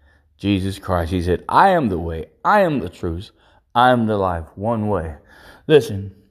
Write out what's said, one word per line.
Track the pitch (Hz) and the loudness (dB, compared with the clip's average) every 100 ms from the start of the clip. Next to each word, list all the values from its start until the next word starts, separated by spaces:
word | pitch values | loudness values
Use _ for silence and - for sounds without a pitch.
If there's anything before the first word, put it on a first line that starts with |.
| _ _ _ - | _ _ _ -6
Jesus | 101 98 95 95 | -2 0 -2 -6
Christ. | - 90 82 | -4 -2 0
He | 92 | -2
said, | 87 85 - | 0 -2 0
"I | 135 196 | 4 4
am | 180 123 | 4 0
the | 87 | -2
way, | 85 80 76 _ 165 | -6 -8 -12 _ 0
I | 208 | 2
am | 180 143 | 2 0
the | 87 | -6
truth, | - 90 82 101 _ _ _ _ 120 | -8 -8 -6 -10 _ _ _ _ 2
I | 127 | 2
am | 123 110 | 2 0
the | 104 | 0
life." | 92 85 82 - | -2 -4 -10 -8
One | 107 113 107 | -6 -4 -2
way. | 98 80 73 _ - - - - | -2 -4 -12 _ -20 -20 -10 4
Listen, | 151 - 101 98 - _ | 4 4 -8 -10 -16 _